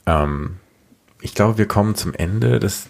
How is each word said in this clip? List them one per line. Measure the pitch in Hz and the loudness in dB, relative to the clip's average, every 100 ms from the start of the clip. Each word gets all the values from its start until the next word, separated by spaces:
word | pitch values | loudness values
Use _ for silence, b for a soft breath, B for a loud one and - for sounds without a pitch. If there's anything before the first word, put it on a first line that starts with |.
| - | 0
Ähm, | 80 73 73 76 90 _ _ _ _ _ _ | 2 2 -2 -6 -10 _ _ _ _ _ _
ich | - | -6
glaube, | - 104 110 | 2 2 2
wir | 101 | 2
kommen | 107 107 101 | 2 2 0
zum | 90 | -4
Ende | - 85 107 117 123 | -4 -2 0 2 2
des | 101 - - | 0 -4 -12